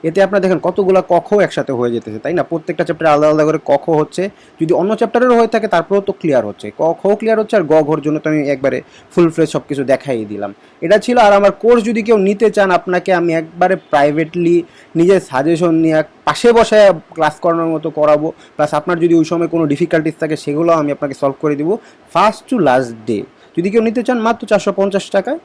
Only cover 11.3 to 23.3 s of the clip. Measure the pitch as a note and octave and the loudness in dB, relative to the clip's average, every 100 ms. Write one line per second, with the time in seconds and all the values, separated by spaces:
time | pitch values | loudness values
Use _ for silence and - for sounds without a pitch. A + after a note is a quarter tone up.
11.3 | G3+ G3+ F#3+ A3 A#3+ G#3+ A3+ G#3+ A3 F#3+ | 6 2 2 2 2 2 -4 0 2 2
12.3 | G3+ A3 - G3 F3 F3+ F3+ F3+ F3+ E3+ | 2 0 2 2 0 0 -4 0 0 0
13.3 | D#3+ D#3+ E3+ F3+ F#3 _ D3 C#3+ D3+ D#3+ | -2 -4 -2 0 0 _ 2 2 0 -4
14.3 | F3 E3+ F3 E3+ - - E3 F3 F#3+ - | -2 2 2 0 -18 -8 0 4 4 2
15.3 | C3 D3 E3 F3 D#3+ D#3+ D#3 D3+ _ - | -2 0 0 2 2 2 0 -2 _ -6
16.3 | - A#3+ A#3 A3 G#3+ G3+ E3 - - D3+ | 2 4 4 4 6 6 4 -6 -4 -4
17.3 | - E3+ E3 E3 D#3+ D#3+ D3+ D3+ D3+ D#3+ | 0 -2 0 -2 -4 -6 -2 0 0 -2
18.3 | - - - D3 D3+ D3+ E3+ E3+ E3 D#3+ | -10 -18 -6 -2 -2 -4 -2 2 2 0
19.3 | E3+ E3 E3 D#3 C#3+ E3+ E3 D#3 - D#3 | -2 -2 -2 -2 -2 0 -2 -2 -6 -6
20.3 | D3+ - D3 E3+ E3 D3 C#3 D3 C3 C#3 | -6 -6 -2 0 0 0 -4 -6 -4 -4
21.3 | C3+ D3+ C#3+ D#3 A3 - _ _ E3 G#3 | -2 -4 -4 -4 -6 -8 _ _ 0 0
22.3 | A3 - B3 D3 B2+ B2 A2+ A2 G#2+ - | 0 -6 0 2 2 0 -10 -6 -6 -6